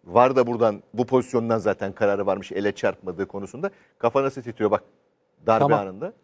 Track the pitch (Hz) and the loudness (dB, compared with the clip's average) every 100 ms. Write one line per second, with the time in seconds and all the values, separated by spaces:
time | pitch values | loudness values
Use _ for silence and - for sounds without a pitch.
0 | 85 98 127 131 117 117 113 101 _ 110 | 4 4 6 4 0 2 0 0 _ -6
1 | 120 127 120 120 113 113 101 95 98 90 | 0 0 2 -2 0 0 0 -2 -6 -2
2 | 101 101 98 95 92 - 101 98 107 95 | 0 0 -2 -2 -4 -4 -4 -2 -4 -4
3 | 92 87 95 98 98 123 190 _ _ _ | -12 -8 -8 -10 -14 -10 -10 _ _ _
4 | 117 139 135 135 117 110 104 101 - _ | 0 0 -2 -6 -14 -2 0 0 -4 _
5 | _ _ _ _ - 110 143 107 98 92 | _ _ _ _ 2 4 4 2 0 -10
6 | 175 - | -12 -14